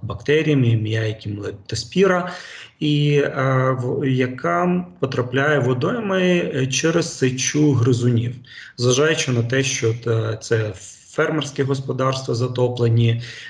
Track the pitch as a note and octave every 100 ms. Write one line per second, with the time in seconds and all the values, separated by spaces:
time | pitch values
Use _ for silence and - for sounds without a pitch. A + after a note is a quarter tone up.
0 | G#2 G2 - D3+ D#3 C#3+ A#2 A2+ G#2+ A2
1 | A2 G#2+ G#2 G2+ G#2 G#2 - G#2+ - F3+
2 | F#3+ F3+ F3 - - - - - D3+ D3
3 | D3 C#3+ C#3+ C#3+ C3+ C3 C3 B2+ B2 -
4 | C#3 B2+ B2+ B2+ E3+ F3 F3+ F3+ F3+ -
5 | - - A#2 B2+ C#3+ D3 B2 B2 D#3 A#3+
6 | G#3 F#3+ F3+ F3 - C3+ C3 - D#3+ E3
7 | D#3+ - C3 B2+ - D3 D3+ A#2+ A#2 A#2
8 | A#2+ A#2 A#2 - - - - - B2 C3
9 | D3+ D#3+ - A#2+ A#2 C3 C3+ - A#2 A2+
10 | - A2+ A2 A2 - A2+ G#2+ G2+ - -
11 | - - D#3 D#3 C#3 - C3 C3+ - B2+
12 | C3 C3 - A#2+ B2 B2 B2 A#2+ A#2 A#2
13 | A#2 A#2 - - -